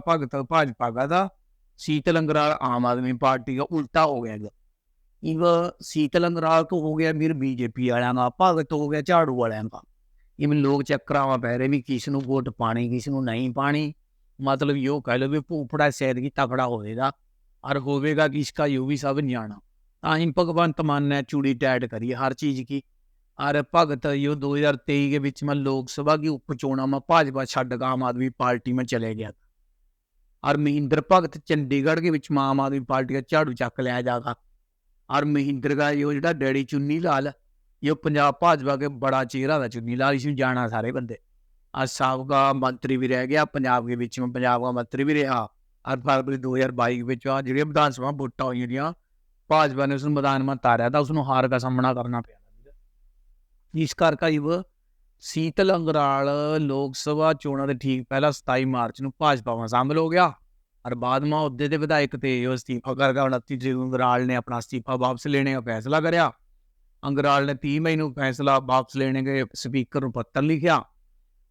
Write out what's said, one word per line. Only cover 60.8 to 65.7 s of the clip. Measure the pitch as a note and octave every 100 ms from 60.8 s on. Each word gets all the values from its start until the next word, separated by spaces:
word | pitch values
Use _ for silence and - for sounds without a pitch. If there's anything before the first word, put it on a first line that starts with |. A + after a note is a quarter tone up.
| B2
ਔਰ | B2
ਬਾਅਦ | B2 C3
ਮਾ | D3 D3+
ਅਹੁਦੇ | D3+ B2 C#3+
ਦੇ | D3+
ਵਿਧਾਇਕ | D3+ D#3 C#3+ C#3
ਤੇ | C3+ B2+ B2
ਉਹ | B2+
ਅਸਤੀਫਾ | - B2 C3+
ਕਰ | C3 C#3
ਗਿਆ। | C3
ਉਨੱਤੀ | C3+ B2+ - C3+
ਤਰੀਕ | C3
ਨੂੰ | B2+
ਅੰਗਰਾਲ | B2+ B2+ B2+ B2 B2+
ਨੇ | B2+
ਆਪਣਾ | A#2 A#2+
ਅਸਤੀਫਾ | A2+ C3 A2+ B2+
ਵਾਪਸ | B2+ B2 D3+
ਲੈਣੇ | C#3 C#3
ਦਾ | C3
ਫੈਸਲਾ | A#2